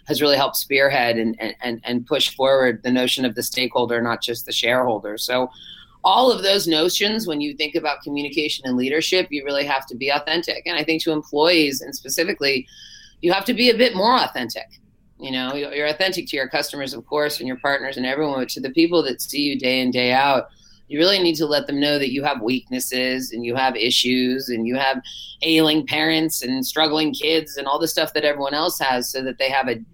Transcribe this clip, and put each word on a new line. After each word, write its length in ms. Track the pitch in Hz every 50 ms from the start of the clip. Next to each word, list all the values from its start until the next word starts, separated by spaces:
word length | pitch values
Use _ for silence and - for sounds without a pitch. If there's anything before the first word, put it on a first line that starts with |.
| _
has 160 | - 151 131
really 160 | 147 147 143
helped 180 | 135 139 131 -
spearhead 640 | - - - 139 135 139 139 139 135 120 120 117
and, 180 | 113 110 113 110 -
and, 160 | 113 104 - -
and, 200 | 123 123 117 117 -
and 220 | 120 123 123 120
push 240 | - 151 131 - - -
forward 480 | - 131 135 135 135 131 123 113 113 -
the 80 | 127
notion 340 | 123 127 127 123 - 135 131
of 100 | 123 107
the 80 | 123 120
stakeholder, 580 | - - 131 127 120 - 127 123 117 117 117
not 200 | 117 120 117 113
just 240 | - 120 117 117 -
the 60 | -
shareholder. 680 | 117 - 123 117 123 127 123 123 113 101 101 104 104
So 320 | 113 - - 127 127 127 123 - - - - - - - - _ _ -
all 280 | 180 196 233 254 262
of 120 | 220 190 185
those 240 | 196 196 202 -
notions, 600 | 170 160 156 165 185 180 - 196 208 214 226 175
when 140 | 175 151 147
you 140 | 147 147 143
think 200 | 147 156 151 147
about 260 | 160 156 151 139 - -
communication 640 | 151 143 143 143 143 143 156 151 151 - - 135
and 80 | 131 127
leadership, 520 | 127 127 135 147 160 160 - 185 185 180 -
you 120 | 147 143 135
really 200 | 143 143 143 143
have 220 | 143 139 135 -
to 80 | - 123
be 140 | 120 135 139
authentic. 540 | 139 147 147 156 156 175 165 - - - -
And 100 | 170 175
I 80 | 147 151
think 180 | 160 160 160 -
to 80 | 165
employees, 680 | 156 151 147 - 143 147 156 170 180 165 151 143 131 120
and 140 | - 139 -
specifically, 720 | - - 135 - - 165 190 185 - 143 139 139 131 - - - - - - - - - - _ _
you 100 | - 170
have 140 | 190 196 190
to 80 | 247 254
be 160 | 208 247 247
a 80 | 226
bit 180 | - - 233 190
more 200 | 185 202 233 262
authentic. 520 | 240 147 - - - 180 170 - - - - - _ _ _ _ _ _ _ _ -
You 120 | - 135
know, 220 | 131 127 127 131 139
you're 340 | 147 143 143 139 143 147
authentic 400 | 151 151 156 190 190 - 175 - -
to 60 | -
your 120 | 143 131
customers, 460 | 131 - 147 143 - - 143 135 135 143
of 100 | 151 -
course, 340 | - 147 147 147 147 147 -
and 80 | 123
your 100 | 127 127 127
partners 380 | - 143 139 135 135 135 135
and 80 | 127 127
everyone, 340 | 127 135 143 156 147 139 131
but 100 | 123 -
to 100 | - -
the 120 | 131 135
people 320 | 131 165 165 170 175 165 143
that 180 | 135 - -
see 200 | - - - 143
you 160 | 147 143 135
day 240 | 127 127 127 131 131
in, 100 | 127 127
day 200 | 123 127 123 123
out, 360 | 127 131 139 143 135 120 - - - _ - - - - -
you 120 | - 147 147
really 200 | 165 190 202 190
need 160 | 180 170 160
to 100 | 151 165
let 220 | 147 151 143 139
them 120 | - 139 139
know 180 | 143 147 147
that 140 | 143 139 127
you 100 | 131 143
have 200 | 143 147 139 123
weaknesses 880 | 107 120 127 123 - - 131 127 - - 127 127 127 127 131 131 127 120
and 140 | 117 117 120
you 100 | 120 120
have 220 | 135 131 131 120
issues 720 | 110 110 123 - - 123 123 127 127 127 127 127 135 131 123
and 180 | 123 113 113
you 80 | 117 127
have 260 | 135 139 135 131 127 - - - - - - - -
ailing 460 | - 165 160 160 160 151 151 156 135
parents 540 | 139 151 151 156 160 160 160 160 156 - -
and 240 | 131 120 131 131 131
struggling 480 | - - 156 160 151 151 156 156 151 135
kids 420 | - 147 156 165 160 156 - -
and 100 | 139 135
all 140 | 135 143 156
the 80 | 165
stuff 260 | 160 - 170 156 151 -
that 120 | 151 147
everyone 280 | 147 147 143 139 139 143
else 240 | 151 165 180 165
has, 320 | - 147 135 127 123 123 -
so 140 | - 135 131
that 140 | 131 120
they 120 | - 135 131
have 200 | 135 135 127 127
a, 100 | 117 113 113 -